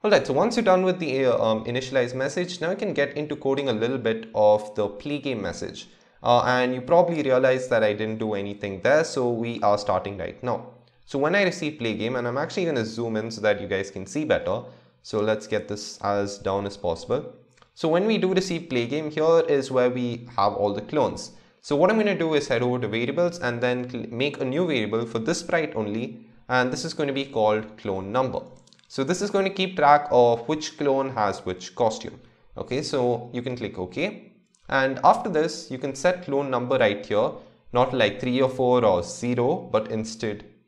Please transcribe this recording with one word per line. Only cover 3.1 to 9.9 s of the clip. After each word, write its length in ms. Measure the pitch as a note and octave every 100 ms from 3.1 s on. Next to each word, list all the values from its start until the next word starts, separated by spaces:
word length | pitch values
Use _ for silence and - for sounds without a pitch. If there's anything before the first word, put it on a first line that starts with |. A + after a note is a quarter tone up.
| C#3
into 200 | D3+ C#3+
coding 320 | C3+ C3+ C#3
a 40 |
little 260 | A2 A#2 C3
bit 300 | A2+ A2+ -
of 400 | G#2+ G#2+ G#2 -
the 140 | - G2+
play 300 | - D3 D3
game 200 | C#3 A#2+
message. 500 | F#2 E2+ F#2 - - - _ _
Uh, 180 | - A#2+
and 320 | - B2+ B2+
you 60 | B2+
probably 420 | B2 E3+ F3 E3
realize 460 | C3 B2+ C3 C3 B2+
that 160 | A#2
I 80 | G#2+
didn't 260 | G#2 A2 A2
do 160 | A2
anything 460 | G2+ G2+ G2+ G2+ F#2+
there, 240 | A#2+ D3+
so 260 | D#3+ C#3 B2
we 300 | A2+ A#2 A#2
are 160 | G#2 G#2
starting 400 | -